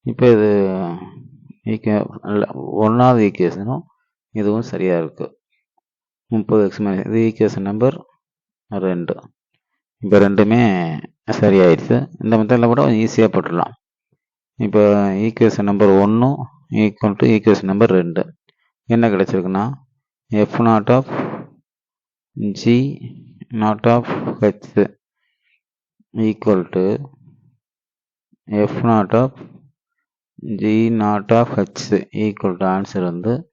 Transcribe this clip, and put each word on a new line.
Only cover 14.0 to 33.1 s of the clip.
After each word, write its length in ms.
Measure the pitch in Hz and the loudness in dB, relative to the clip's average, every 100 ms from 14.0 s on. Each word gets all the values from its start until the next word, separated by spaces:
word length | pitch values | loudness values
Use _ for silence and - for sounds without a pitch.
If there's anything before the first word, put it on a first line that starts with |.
| _ _ _ _ _ - | _ _ _ _ _ -8
இப்போ 220 | 110 104 104 104 101 95 110 | 0 4 4 4 2 0 -4
ஈக்குவேஷன் 440 | 110 113 - 101 | 2 2 2 -2
நம்பர் 200 | 101 104 95 | 2 4 6
ஒன்னு 260 | 101 110 127 143 127 _ _ 107 107 | 4 2 2 -2 -10 _ _ 0 0
equal 280 | 101 107 98 | 0 -4 0
to 60 | 127 | 2
ஈக்குவேஷன் 380 | 110 107 101 95 | 4 4 2 0
நம்பர் 200 | 101 113 92 | 0 4 2
ரெண்டு. 240 | 85 82 - _ _ _ _ _ - | 0 -4 -6 _ _ _ _ _ -2
என்ன 160 | 117 117 | 0 2
கிடைச்சிருக்குன்னா, 520 | 95 95 95 90 95 110 135 _ _ _ _ _ | 0 0 -2 -2 -4 -4 -8 _ _ _ _ _
F 220 | 107 104 - 117 | -2 0 0 2
naught 240 | 110 104 | 2 2
of 160 | 127 135 - - - - _ _ _ _ _ _ _ _ - 104 98 | 0 0 -8 -8 -12 -16 _ _ _ _ _ _ _ _ -10 -8 -4
G 140 | 117 120 135 - 120 - - _ - 113 | 0 2 0 -6 -16 -18 -20 _ -12 -4
naught 240 | 107 104 117 120 | -2 0 2 0
of 100 | 117 - - - 107 | 0 -8 -8 -2 -2
H 200 | - - - 202 _ _ _ _ _ _ _ _ _ _ _ _ | -2 -4 -2 -2 _ _ _ _ _ _ _ _ _ _ _ _
equal 480 | 110 110 104 110 95 85 | -2 -2 0 0 0 0
to 100 | 92 95 113 143 _ _ _ _ _ _ _ _ _ _ _ _ _ - | -2 -2 -2 -8 _ _ _ _ _ _ _ _ _ _ _ _ _ -6
F 280 | 104 104 - 117 | -2 0 0 2
naught 240 | 110 98 113 | 2 2 0
of 100 | 131 - - - _ _ _ _ _ _ _ - - 101 | 0 -6 -20 -20 _ _ _ _ _ _ _ -18 -12 -4
G 120 | 104 110 113 113 | 0 2 2 0
naught 300 | 104 104 101 113 | 0 -2 2 2
of 100 | 120 - | 2 -2
H 220 | 95 - - 98 - - 107 | -4 -8 -2 -2 -2 -4 -4
equal 280 | 101 98 90 | -2 -6 -2
to 60 | 95 92 | -2 -2
ஆன்சர் 320 | 98 98 90 | -4 -4 -4